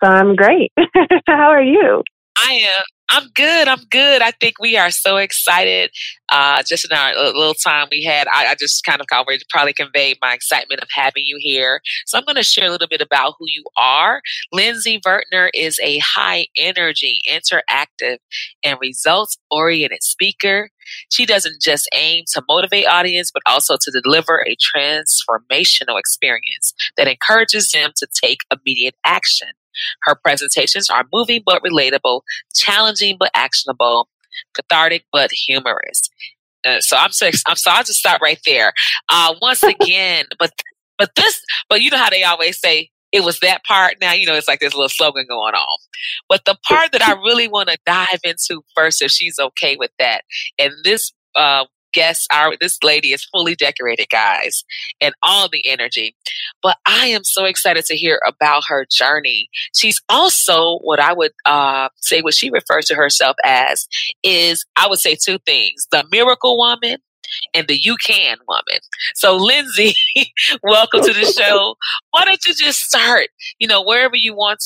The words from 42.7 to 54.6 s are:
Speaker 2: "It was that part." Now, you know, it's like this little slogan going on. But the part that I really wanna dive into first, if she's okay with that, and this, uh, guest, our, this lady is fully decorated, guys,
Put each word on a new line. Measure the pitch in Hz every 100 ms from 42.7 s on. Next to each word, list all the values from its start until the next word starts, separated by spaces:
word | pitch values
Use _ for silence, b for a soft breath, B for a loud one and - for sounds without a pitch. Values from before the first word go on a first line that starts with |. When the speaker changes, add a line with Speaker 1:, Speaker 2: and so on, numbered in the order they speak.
| 160 160 _ _
Speaker 2:
"It | 196
was | 170 165
that | 185 185
part." | - 196 180 -
Now, | 180
you | 180 175
know, |
it's | 151 143
like | 139
this | 143
little | 143 135
slogan | - 156 135 127
going | 117 107
on. | 98 67 - _ B B B B
But | 190
the | 196 196 -
part | 311 330
that | 254
I | 220
really | 196 214 240 226
wanna | 208 180 160 170
dive | 185 185 180
into | 170 170 - 160 _ 160
first, | 160 -
if | 139
she's | - 170 151
okay | 135 - 147 131
with | 120 -
that, | 123 107 - B B -
and | 143 147
this, | 175 220 - _ _
uh, | - 143 139 131 _ _
guest, | 165 165 165 -
our, | 151 156 -
this | 175 -
lady | 151 151 143
is | 139
fully | - 185 170 170
decorated, | 143 - 123 113 104
guys, | 113 101 87 - -